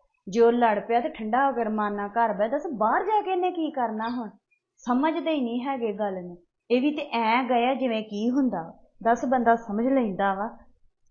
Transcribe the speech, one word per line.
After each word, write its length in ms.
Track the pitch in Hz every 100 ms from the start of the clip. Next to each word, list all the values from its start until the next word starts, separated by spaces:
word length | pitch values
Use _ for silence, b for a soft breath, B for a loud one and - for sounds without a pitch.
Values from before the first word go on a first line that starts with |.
| _ _ -
ਜੇ 120 | 208
ਉਹ 120 | 233
ਲੜ 280 | 240 233 208
ਪਿਆ 200 | 202 233
ਤੇ 80 | 302
ਠੰਡਾ 380 | - 214 240 277
ਹੋ 60 |
ਕੇ 120 | 233
ਰਮਾਨਾ 440 | 220 214 208 202 202
ਘਰ 240 | 233 226
ਬਹਿ। 160 | 185 220
ਦੱਸ, 140 | 285 339
ਬਾਹਰ 380 | 220 220 311
ਜਾ 180 | 370 427
ਕੇ 80 | 370
ਇਹਨੇ 200 | 370 359
ਕੀ 200 | 359 311
ਕਰਨਾ 380 | 285 226 220 226
ਹੁਣ? 220 | 247 214 - _ _ _ _
ਸਮਝਦੇ 520 | - 247 311 320 320
ਹੀ 100 | 302
ਨਹੀਂ 260 | 240 240 269
ਹੈਗੇ 260 | 262 226
ਗੱਲ 200 | 196 208
ਨੂੰ। 300 | 190 175 175 _ _ -
ਇਹ 100 | 247
ਵੀ 100 | 285
ਤੇ 200 | 302 -
ਐਂ 320 | 233 220 240
ਗਏ 220 | 247 240 247
ਆ 80 |
ਜਿਵੇਂ 280 | 262 247 220
ਕੀ 280 | 214 208 226
ਹੁੰਦਾ। 480 | 262 254 180 165 - _ _
ਦੱਸ, 220 | 220 240
ਬੰਦਾ 320 | 269 247 233 233
ਸਮਝ 300 | 233 202 247
ਲੈਂਦਾ 480 | 269 226 180 196
ਵਾ 240 | 190 226 - - _ _ _ _